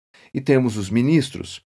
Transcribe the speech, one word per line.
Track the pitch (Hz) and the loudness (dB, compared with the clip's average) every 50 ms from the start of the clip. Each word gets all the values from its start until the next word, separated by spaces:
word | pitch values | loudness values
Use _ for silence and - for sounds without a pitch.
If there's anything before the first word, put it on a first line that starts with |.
| _ _ _ _ _ _ - | _ _ _ _ _ _ -8
E | 139 135 | -6 0
temos | - 139 131 127 123 104 | 2 2 4 2 0 -2
os | 107 98 92 | -4 -4 -2
ministros. | 107 117 123 139 165 156 131 - - 90 90 - - - _ _ | 0 0 2 4 4 2 2 0 -6 -12 -12 -12 -14 -18 _ _